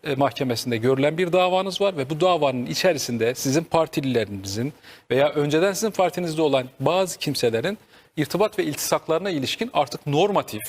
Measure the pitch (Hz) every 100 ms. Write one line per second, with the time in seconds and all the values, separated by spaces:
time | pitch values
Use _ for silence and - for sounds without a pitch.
0 | 156 135 139 - 131 117 123 117 120 135
1 | 143 160 180 175 180 185 190 175 196 175
2 | 131 156 185 175 143 127 123 156 190 156
3 | - 120 113 127 139 135 165 165 160 -
4 | 139 120 104 101 95 101 127 - - -
5 | _ 123 147 151 147 151 190 185 220 196
6 | 180 170 175 156 156 135 127 _ 139 175
7 | 190 - - 135 120 110 147 214 _ -
8 | _ - 147 175 208 - 165 139 - 156
9 | - 160 196 165 127 - 233 156 139 -
10 | - 143 202 185 131 107